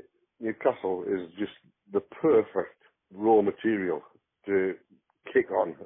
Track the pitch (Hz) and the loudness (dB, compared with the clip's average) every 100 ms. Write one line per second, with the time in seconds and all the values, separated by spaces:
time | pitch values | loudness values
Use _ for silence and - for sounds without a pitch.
0 | - _ _ - 113 110 - 120 95 90 | -6 _ _ -10 -8 -2 -2 -2 -4 -4
1 | 90 98 85 90 101 - _ _ _ 98 | -4 -4 -6 -8 -8 -10 _ _ _ -4
2 | - - 160 113 104 95 85 _ _ _ | -4 -2 2 4 2 -4 -6 _ _ _
3 | _ 95 107 110 101 - 113 107 92 78 | _ -2 4 4 4 0 -2 -2 -2 -6
4 | - _ _ _ - 98 95 - _ _ | -8 _ _ _ -2 0 0 -4 _ _
5 | _ _ - 131 - 98 90 76 | _ _ -2 -2 0 0 -2 -6